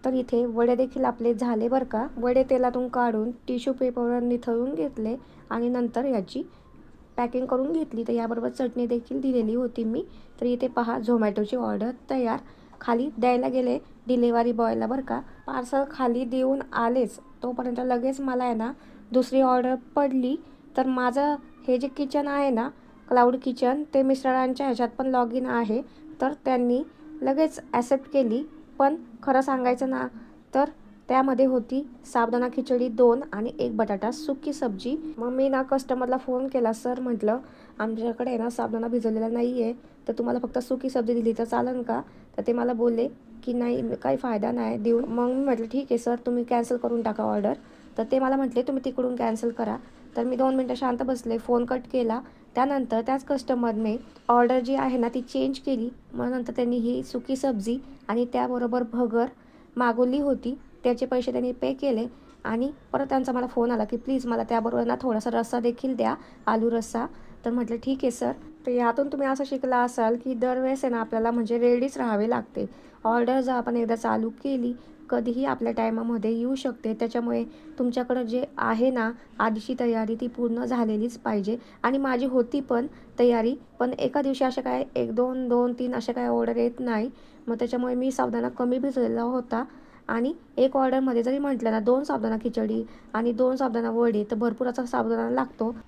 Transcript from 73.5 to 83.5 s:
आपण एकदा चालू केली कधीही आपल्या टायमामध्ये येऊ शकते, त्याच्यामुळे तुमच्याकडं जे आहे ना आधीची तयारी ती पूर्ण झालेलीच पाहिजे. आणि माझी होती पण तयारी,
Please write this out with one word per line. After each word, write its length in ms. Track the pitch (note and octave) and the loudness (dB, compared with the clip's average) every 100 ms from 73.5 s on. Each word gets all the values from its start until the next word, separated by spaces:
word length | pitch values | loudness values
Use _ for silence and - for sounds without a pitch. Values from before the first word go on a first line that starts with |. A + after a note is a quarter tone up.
आपण 240 | B3 B3 A#3+ | -2 0 0
एकदा 200 | A3+ A3 | 0 0
चालू 340 | A3+ A3 A3+ - | 0 0 -2 -4
केली 300 | C#4 C4+ A#3+ A#3+ - - - | -4 -2 -2 -6 -14 -20 -4
कधीही 340 | A#3+ A#3 A#3+ C#4 | -2 0 -2 -2
आपल्या 260 | B3+ A3+ | 0 -2
टायमामध्ये 600 | A3+ A3+ A3+ A#3 A#3 A3 | 0 0 0 -2 -2 0
येऊ 220 | A#3 A#3+ C4+ | 0 -2 -2
शकते, 380 | C4 A#3 A3 | -4 -4 -6
त्याच्यामुळे 500 | A3 A#3 A#3+ A#3 A#3 A#3 - - - | -2 -2 -2 0 -2 -4 -10 -18 -2
तुमच्याकडं 440 | B3 B3 B3 B3+ | -2 0 -2 -2
जे 200 | A3+ B3 C4 - | 0 -2 -4 -2
आहे 320 | A3+ A3+ B3+ | 0 2 2
ना 180 | B3+ A3+ A#3 - - | 2 -2 -4 -16 -2
आधीची 360 | A3 G#3+ A#3 C4 | 0 0 -4 -2
तयारी 360 | A#3+ A3+ A3 A3+ | 0 0 -2 -4
ती 60 | B3 | -6
पूर्ण 360 | A#3+ A#3+ A#3 B3 | -2 -2 -2 -2
झालेलीच 520 | B3 A3 G#3+ A#3 A3+ | 0 0 0 -2 -4
पाहिजे. 400 | - G#3 F#3+ A#3+ - - | -2 0 0 -4 -8 0
आणि 140 | A#3 C4+ | 2 2
माझी 280 | C4+ B3 C4+ | 0 0 2
होती 340 | B3+ A#3+ C#4+ | 2 2 0
पण 260 | C#4 A#3+ C#4+ - - - | 0 0 0 -10 -12 4
तयारी, 360 | A#3+ A#3 A3+ | 4 6 2